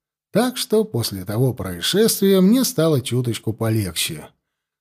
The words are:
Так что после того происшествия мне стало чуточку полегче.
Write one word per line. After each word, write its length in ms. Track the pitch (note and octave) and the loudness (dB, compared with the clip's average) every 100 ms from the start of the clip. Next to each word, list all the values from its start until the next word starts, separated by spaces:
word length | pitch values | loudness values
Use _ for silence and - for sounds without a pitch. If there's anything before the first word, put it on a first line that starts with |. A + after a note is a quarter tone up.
| _ _ _ | _ _ _
Так 260 | F#3+ B3 B3 | 0 0 -2
что 280 | - G#3+ G#3+ | -2 0 0
после 380 | A#2+ A2 G2 | -2 -4 -6
того 300 | F#2 G#2+ C3 | -6 -2 0
происшествия 880 | - F#2 F2 - F#3 A3 - G3 F#3+ | -2 -8 -6 -2 2 2 2 4 6
мне 220 | F#3 B3+ | 6 4
стало 380 | B3+ - E3 C#3+ | 2 0 2 2
чуточку 520 | - B2 B2 A2 - | 0 -2 -2 -4 -6
полегче. 760 | G#2 A2+ A2+ F#2+ E2+ - D#2 - _ _ _ _ _ | -4 0 0 -2 -4 -6 -8 -16 _ _ _ _ _